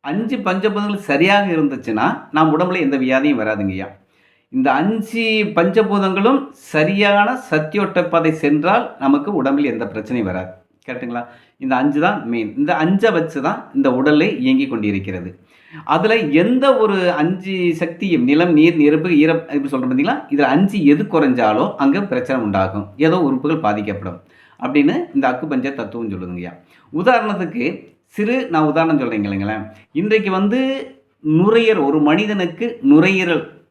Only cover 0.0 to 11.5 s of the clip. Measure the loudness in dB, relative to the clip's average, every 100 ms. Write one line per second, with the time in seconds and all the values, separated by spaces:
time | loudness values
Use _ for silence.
0 | -4 -4 -4 -4 -2 -2 -2 -2 -4 -6
1 | -4 0 2 4 2 0 0 -2 -4 -2
2 | 0 -2 -4 0 2 2 0 0 0 0
3 | 2 2 2 0 -2 -2 -2 -4 -10 -16
4 | _ _ _ _ _ -2 0 2 0 -2
5 | -4 -2 0 0 0 0 2 2 2 2
6 | 0 2 2 2 -2 -16 -4 0 0 2
7 | 2 4 2 -2 -2 -4 -2 -2 -2 -2
8 | 0 0 0 0 0 0 2 0 -2 -4
9 | 0 0 0 -2 0 0 -2 -4 -6 -8
10 | -6 -4 -4 -6 -8 -16 _ _ -14 -12
11 | -8 -10 -10 -20 _